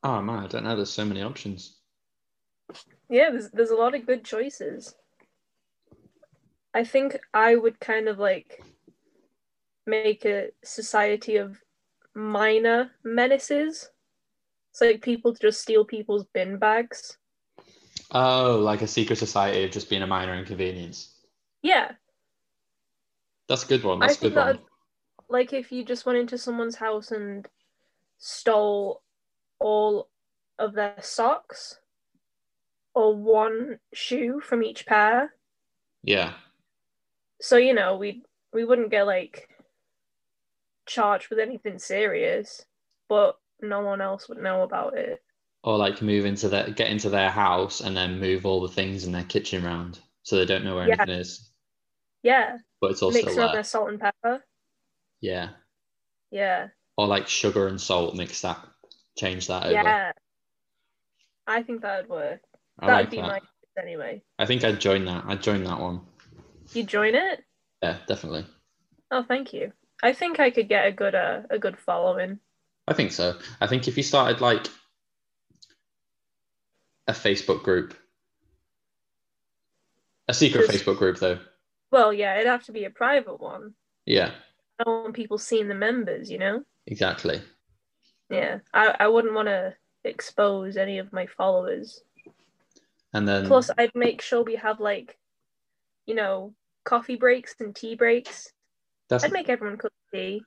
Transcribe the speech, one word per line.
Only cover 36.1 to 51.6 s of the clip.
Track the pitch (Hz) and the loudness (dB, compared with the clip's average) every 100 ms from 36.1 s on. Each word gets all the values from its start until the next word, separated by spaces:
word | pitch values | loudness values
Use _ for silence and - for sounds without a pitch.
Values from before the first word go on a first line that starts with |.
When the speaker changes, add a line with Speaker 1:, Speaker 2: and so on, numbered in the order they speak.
| 101 82 - _ _ _ _ _ _ _ _ _ _ | 2 2 -6 _ _ _ _ _ _ _ _ _ _
Speaker 2:
So, | - 247 | 4 6
you | 254 | 6
know, | 233 185 190 | 4 2 -2
we, | 202 220 _ _ _ | -4 -10 _ _ _
we | 220 | -4
wouldn't | 233 247 220 | 2 2 4
get, | 214 202 | 2 2
like, | 185 175 - - _ _ _ _ _ _ _ _ _ _ _ _ _ - | 0 -4 -16 -20 _ _ _ _ _ _ _ _ _ _ _ _ _ -10
charged | - 208 196 - | 0 2 2 0
with | 220 | -2
anything | 220 247 214 185 | -2 -4 -10 -10
serious, | - 190 208 180 175 185 208 - _ _ _ _ _ | -6 -2 0 0 0 -2 -6 -16 _ _ _ _ _
but | 208 196 - _ _ | 4 4 2 _ _
no | 214 202 | -6 -4
one | 202 196 | -4 -4
else | 196 196 - | -4 -6 -10
would | 226 | -8
know | 190 185 | -4 -2
about | 185 196 - - | -2 -2 -4 -4
it. | - 202 _ _ _ _ | -6 -8 _ _ _ _
Speaker 1:
Or, | - 107 | -2 2
like, | 101 101 | 2 0
move | 107 104 | 0 2
into | 101 101 104 | 0 0 0
their, | 98 104 | 0 -2
get | 107 113 | -2 0
into | 104 101 | 0 0
their | 98 95 | 2 2
house | 95 98 90 95 - | 2 2 2 0 -4
and | 95 95 | -6 -4
then | 90 92 | -4 -2
move | 95 95 98 | -2 0 0
all | 95 | 0
the | 90 | -2
things | - 95 98 | -4 -4 -4
in | 92 | -6
their | 87 | -6
kitchen | 90 104 - 92 | -2 -4 -2 -6
round | 87 85 87 90 _ _ | -4 -6 -8 -14 _ _
so | - 98 | -2 0
they | 92 | 2
don't | 95 | 0
know | 98 90 | 0 0
where | 90 | 2
Speaker 2:
Yeah. | 220 | 2
Speaker 1:
anything | 196 90 | 2 -2
is. | 90 - - _ | -6 -12 -20 _